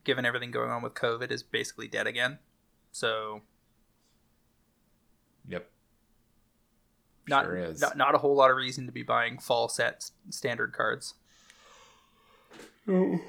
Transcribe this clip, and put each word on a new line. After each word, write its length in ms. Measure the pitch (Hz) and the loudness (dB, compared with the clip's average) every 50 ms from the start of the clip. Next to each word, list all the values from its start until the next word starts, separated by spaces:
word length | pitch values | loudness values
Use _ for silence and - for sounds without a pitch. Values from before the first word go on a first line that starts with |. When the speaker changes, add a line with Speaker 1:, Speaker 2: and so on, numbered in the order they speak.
| - | -2
Speaker 1:
given 180 | - 131 127 123 | -2 0 0 0
everything 260 | 120 120 123 120 120 | 0 -2 -2 -4 -4
going 220 | 117 120 120 120 | -4 -4 -2 -2
on 100 | 120 120 | -4 -4
with 120 | 117 120 - | -6 -8 -6
covid, 360 | - - 120 117 117 123 120 | -2 -2 0 0 -2 -4 -6
is 140 | 120 120 - | -6 -6 -6
basically 460 | _ - 117 117 - - - 117 110 | _ -4 -4 -4 -6 -10 -14 -12 -6
dead 180 | 110 110 107 113 | -4 -2 -2 -2
again. 320 | 117 120 123 127 143 - _ _ _ _ _ _ _ _ _ _ - | -2 -2 -2 -2 -2 -6 _ _ _ _ _ _ _ _ _ _ -8
So 480 | - - 113 110 110 110 107 107 107 - _ _ _ _ _ _ _ _ _ _ _ _ _ _ _ _ _ _ _ _ _ _ _ _ _ _ _ _ _ _ _ _ _ _ _ _ _ _ _ - - | -4 -2 0 0 -2 -4 -6 -10 -12 -16 _ _ _ _ _ _ _ _ _ _ _ _ _ _ _ _ _ _ _ _ _ _ _ _ _ _ _ _ _ _ _ _ _ _ _ _ _ _ _ -14 -10
Speaker 2:
Yep. 200 | 92 87 - - _ _ _ _ _ _ _ _ _ _ _ _ _ _ _ _ _ _ _ _ _ _ _ _ _ _ _ _ _ _ _ - | -10 -10 -10 -12 _ _ _ _ _ _ _ _ _ _ _ _ _ _ _ _ _ _ _ _ _ _ _ _ _ _ _ _ _ _ _ 2
Speaker 1:
Not, 160 | 143 135 - | 2 2 4
Speaker 2:
Sure 140 | - - - | 2 0 -4
is. 240 | 87 - 160 143 | -4 -4 -4 0
Speaker 1:
not, 160 | 143 143 - 143 | 0 0 2 2
not 180 | 131 139 147 | 4 6 6
a 40 | 143 | 4
whole 140 | - 143 143 | 4 4 6
lot 160 | 139 135 131 | 8 8 8
of 60 | 127 | 6
reason 300 | 131 127 127 127 135 131 | 4 0 -4 -6 -8 -8
to 80 | 123 123 | -10 -8
be 100 | 123 120 | -8 -4
buying 360 | - 120 117 117 117 120 123 | 0 0 2 2 0 -2 -6
fall 280 | - - 127 117 117 113 | -2 0 2 2 2 0
set 280 | - - 120 117 - | 0 0 0 -2 -2
s-, 160 | - - - - _ - - | -6 -12 -16 -16 _ -18 -14
standard 420 | - - - 131 120 117 117 113 | -10 -6 -4 -4 -2 -2 -4 -4
cards. 440 | - - 117 110 - - - - - _ _ _ _ _ - - - - - - - - - - - _ _ _ _ _ _ _ _ _ _ - - - - - - _ - 220 | -2 -2 0 0 0 -2 -6 -10 -16 _ _ _ _ _ -20 -20 -20 -20 -20 -20 -20 -20 -20 -20 -20 _ _ _ _ _ _ _ _ _ _ -20 -20 -20 -20 -20 -20 _ -2 2
Speaker 2:
Oh, 320 | 190 185 185 - - 175 - | 4 4 4 4 2 -2 -4